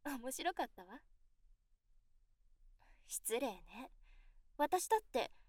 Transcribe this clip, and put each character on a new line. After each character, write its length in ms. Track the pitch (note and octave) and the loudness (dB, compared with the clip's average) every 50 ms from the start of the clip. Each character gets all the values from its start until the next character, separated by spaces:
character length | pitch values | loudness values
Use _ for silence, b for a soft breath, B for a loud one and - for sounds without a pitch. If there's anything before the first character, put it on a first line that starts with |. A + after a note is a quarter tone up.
| - | -6
面 260 | C#4+ C#4+ B3 A#3 C4 | -6 -4 -4 -4 -6
白 220 | C4+ - D#4 E4+ - | -4 0 0 0 0
か 100 | - D4 | 0 -2
っ 60 | A#3 | -4
た 160 | - - F3+ | -4 -14 -16
わ。 160 | F3+ G#3+ C#4+ - - - - - - _ _ - - - _ _ _ - _ _ _ - - _ _ - - _ _ - _ - - - _ - - - b b b b b b - | -16 -16 -16 -18 -20 -20 -20 -20 -20 _ _ -20 -20 -20 _ _ _ -20 _ _ _ -20 -20 _ _ -20 -20 _ _ -20 _ -20 -20 -20 _ -20 -20 -20 b b b b b b -10
失 320 | - - - - A3 A#3+ | -10 -6 -2 0 0 2
礼 220 | C#4 A#3+ G#3 - - | 0 0 -2 -4 -12
ね。 280 | - G3 A3 B3+ - - - b b b b b b b b b - - - | -16 -14 -14 -14 -14 -16 -20 b b b b b b b b b -12 0 2
私 300 | D4 D4+ - F#4 - - | 2 4 4 4 4 6
だ 100 | A4 G#4+ | 4 4
っ 40 | |
て 320 | - - - A#3+ - - b b b | 4 2 -2 0 0 -2 b b b